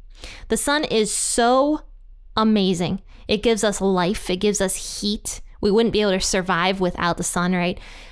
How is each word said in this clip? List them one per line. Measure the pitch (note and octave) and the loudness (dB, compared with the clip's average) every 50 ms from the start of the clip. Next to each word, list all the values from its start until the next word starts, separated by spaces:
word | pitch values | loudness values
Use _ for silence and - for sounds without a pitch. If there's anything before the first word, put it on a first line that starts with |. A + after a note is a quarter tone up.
| - - - - - - - - - | -20 -20 -20 -18 -18 -16 -16 -12 -6
The | - G#3+ | -4 -2
sun | - - C#4+ C#4+ D4+ D#4 | -2 0 0 0 0 0
is | - - A3+ G#3+ G3 | 0 2 2 2 0
so | - - - - - B3 A#3 A#3+ B3+ C4 C#4+ D4 D4+ - - - - - - - - - - - - | 0 -2 -2 0 2 2 4 4 6 4 4 2 0 -2 -4 -10 -20 -20 -20 -20 -20 -20 -16 -6 0
amazing. | G#3+ A3 A3 G#3+ G#3 F#3+ F#3+ F#3 E3+ F3 D#3 F#3 - - - - - - - | 2 2 4 4 4 4 2 2 0 0 -2 -4 -6 -8 -12 -20 -10 -4 -2
It | G#3+ G#3 | -2 0
gives | G#3+ A#3 A3+ G3+ A3+ | 2 2 2 2 2
us | G#3 F#3+ - | 0 0 0
life. | F#3+ G3 F#3+ F3+ F3 F3+ A3 - - - | 0 0 2 2 2 0 0 -2 -4 -4
It | F3+ | -2
gives | F#3 G#3 G#3 G3 - | 0 0 0 2 0
us | G3 F#3+ - - - - - - | 0 -2 -2 -4 -6 -8 -8 -6
heat. | G3+ G#3 G#3 - - - - - - - - - | -6 -6 -6 -6 -6 -8 -10 -10 -12 -16 -8 -2
We | - G#3 | 0 2
wouldn't | F#3+ A3+ A#3 G3+ E3 | 4 4 4 2 2
be | G#3+ | 2
able | G#3+ G3+ | 2 2
to | F#3 F#3+ | 2 0
survive | - - - F#3+ F3 F#3+ F3+ E3 F3+ F#3+ G3 G3 | 0 0 0 0 0 0 0 0 2 0 0 0
without | F#3 F3 - - F3 E3+ E3 | 0 -2 -2 -2 -2 -2 -2
the | - | -2
sun, | E3+ - - F3+ F3 F3+ F#3 | -2 -4 -2 0 0 0 0
right? | F3 F3 F3+ G3 - - - - - - - | 0 0 -2 -4 -6 -10 -18 -18 -20 -20 -18